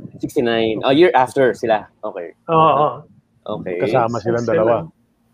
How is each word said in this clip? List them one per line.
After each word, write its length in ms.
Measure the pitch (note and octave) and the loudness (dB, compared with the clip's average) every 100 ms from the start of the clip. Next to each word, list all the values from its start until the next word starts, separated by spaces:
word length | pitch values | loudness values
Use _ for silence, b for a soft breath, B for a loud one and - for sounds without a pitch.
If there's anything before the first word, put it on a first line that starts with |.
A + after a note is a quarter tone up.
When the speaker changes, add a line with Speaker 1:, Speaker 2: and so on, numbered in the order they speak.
| - - | -18 -12
Speaker 1:
Sixty-nine. 640 | - D3+ A#2+ A#2 A2+ G#2+ | -6 -2 0 0 0 0
A 80 | A#2+ | 2
year 160 | C#3 F3+ | 4 4
after 340 | C3 B2+ C#3 B2+ | 4 2 2 2
sila. 320 | - A2+ G#2+ F#2 _ | 2 -2 -2 -4 _
Okay. 320 | G#2+ F#2+ E2+ - - | -12 -10 -14 -12 -2
Speaker 2:
Oo. 560 | D#3+ D#3+ C#3 D3 A#2+ - _ _ _ | 2 4 2 0 -4 -16 _ _ _
Speaker 1:
Okay. 380 | - G#2+ F#2 F2+ | -10 -8 -6 -4
Speaker 3:
Kasama 400 | G#2+ B2 A#2 A#2 | -2 0 0 -2
silang 240 | A2+ A#2 | -2 -2
Speaker 2:
Sixty-nine. 200 | A#2 A#2 | 0 0
Speaker 3:
dalawa. 100 | A2+ A2+ - _ _ _ _ | 2 0 -4 _ _ _ _